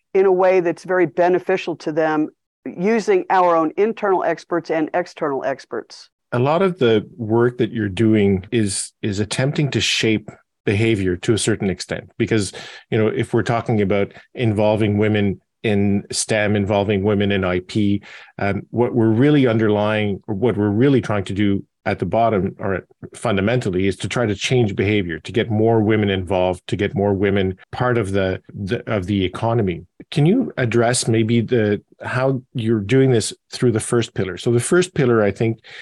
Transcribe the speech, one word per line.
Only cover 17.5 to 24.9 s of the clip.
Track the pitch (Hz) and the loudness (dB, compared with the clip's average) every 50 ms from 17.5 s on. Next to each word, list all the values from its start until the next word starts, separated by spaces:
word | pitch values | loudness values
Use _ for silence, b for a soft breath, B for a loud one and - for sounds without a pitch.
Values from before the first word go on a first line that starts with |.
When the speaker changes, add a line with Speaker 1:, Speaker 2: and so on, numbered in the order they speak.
| 90 90 | -2 -2
Speaker 2:
P, | 90 - - 110 104 101 101 101 B B B B B B B B | -4 -4 -2 -2 0 0 0 -2 B B B B B B B B
um, | 101 101 98 101 - - | -4 -4 -4 -4 -6 -6
what | - 113 120 - - | -2 -2 -2 0 2
we're | 123 110 113 | 2 2 2
really | 110 113 135 147 151 147 131 | 4 4 4 4 4 4 4
underlying, | 120 113 113 110 104 104 104 104 107 107 107 104 104 98 - - - | 4 2 2 2 2 2 2 0 0 0 0 -2 -2 -4 -6 -8 -8
or | 110 | -6
what | 95 120 120 92 101 | -2 -2 0 0 0
we're | 104 104 | 0 0
really | 101 110 131 147 139 120 | 2 2 2 4 2 2
trying | - - 107 101 92 | 0 0 -4 -4 -4
to | - 101 | -4 -4
do | 95 104 101 98 98 - _ _ _ - | -2 0 0 0 -2 -4 _ _ _ -6
at | 107 98 - | -4 -4 -4
the | 98 | -4
bottom, | 90 90 110 117 113 110 95 87 95 - - | -2 0 2 2 2 2 0 -2 -2 -6 -6
or | - 98 95 87 - _ _ _ - - - | -6 -6 -6 -6 -6 _ _ _ -20 -20 -12
fundamentally, | - - 120 104 95 95 107 123 127 120 107 87 92 95 | -6 -4 -2 -2 0 0 0 0 0 -2 -2 -2 -2 0
is | 98 92 | -2 -2
to | - - | -4 -6
try | 101 - 127 120 | -6 -4 -2 -2
to | 107 101 | -2 -2
change | - - - 131 123 120 101 98 | -4 -2 0 2 2 2 2 0
behavior, | - 98 101 | -2 0 0